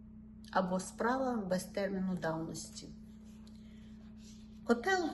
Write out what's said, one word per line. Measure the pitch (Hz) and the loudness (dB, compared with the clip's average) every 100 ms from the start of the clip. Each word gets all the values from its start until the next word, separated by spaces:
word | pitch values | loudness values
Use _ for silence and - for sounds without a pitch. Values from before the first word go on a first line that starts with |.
| - - - - - | -14 -14 -14 -14 2
або | 190 185 185 | 4 4 2
«Справа | - - 226 262 262 233 185 | 0 0 2 4 4 2 2
без | 185 | 2
терміну | - - 196 196 185 175 | 2 0 2 2 2 2
давності». | 165 160 165 - - - - - - - - - - - - - - - - - - - - - | 2 0 0 -4 -6 -10 -12 -12 -14 -14 -14 -14 -14 -14 -14 -14 -14 -14 -14 -14 -14 -14 -14 -8
Котел, | - 233 370 370 320 | 4 4 6 4 4